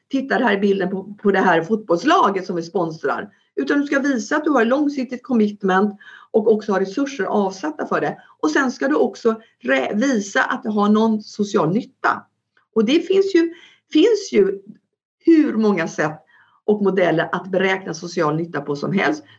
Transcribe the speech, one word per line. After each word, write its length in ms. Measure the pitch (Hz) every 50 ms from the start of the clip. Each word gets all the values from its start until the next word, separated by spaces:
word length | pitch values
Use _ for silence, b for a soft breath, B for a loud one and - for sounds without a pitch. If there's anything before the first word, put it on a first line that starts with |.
| B _
"Titta, 280 | - 269 - - 196 -
det 60 | 254
här 120 | 208 202
är 40 | 196
bilden 300 | 208 202 190 190 180 185
på, 240 | 190 190 196 - - -
på 80 | - 202
det 80 | 190 190
här 240 | - 185 165 165
fotbollslaget 840 | 165 165 220 214 - - 170 170 226 302 349 392 285 202 190 185 185
som 100 | - 180
vi 60 | 165
sponsrar." 680 | 160 170 - 190 165 165 160 - - 135 120 104 202 b b b b b b
Utan 240 | - 269 285 285 285
du 60 | 285
ska 120 | - 311 277
visa 380 | 254 285 269 220 208 - 294
att 80 | 302 302
du 60 | 330
har 140 | 277 240 226
långsiktigt 580 | 233 262 302 294 285 285 269 247 - 247 240
commitment 760 | - - 247 226 214 208 208 - - 190 185 208 214 208 202 B B B B B B B
och 220 | - 226 208 233
också 200 | 214 214 - 220
har 80 | 196 190
resurser 440 | 190 190 - 285 277 - - - 190
avsatta 640 | - 214 208 190 185 - - - 311 - - -
för 140 | - 185 156
det. 180 | 147 156 - B B B B B
Och 80 | - 311
sen 220 | 302 294 269 247
ska 160 | - - - 269
du 60 | 302
också 460 | - 254 - - - - 226 220 B B B B B
re-, 320 | - 247 269 262 247 - 202
visa 480 | 208 262 285 247 208 208 - - 180
att 200 | - - 175 170
det 80 | - 220
har 180 | 208 208 202 208
någon 340 | 214 214 226 226 220 208
social 500 | - - - - 202 202 - 196 156 156
nytta. 500 | 185 247 285 - _ _ - - - - - _ _ _ _ _ _ _ _ _ _
Och 100 | 220 208
det 220 | 220 294 370 -
finns 280 | - 381 392 392 392 -
ju, 200 | 339 330 330 B B B B B B B _
finns 400 | - 302 359 480 440 403 - -
ju 260 | 247 208 190 196 196 - - - - _ _ _ _ _ _ _ _ _ _
hur 320 | 330 330 311 277 233 -
många 320 | 220 220 208 196 165 165 160
sätt 300 | - - 156 156 156 - b b b b b b b b b -
och 120 | 208 208
modeller 460 | 202 190 185 190 175 165 160 160 156 -
att 180 | - 180 175 190
beräkna 440 | 180 180 185 190 190 190 190 185 160
social 420 | - 180 170 - 185 160 151 151
nytta 240 | 160 170 170 151 143
på 160 | 143 147 143
som 160 | 143 156 147
helst. 320 | 190 - - 311 302 302 b b b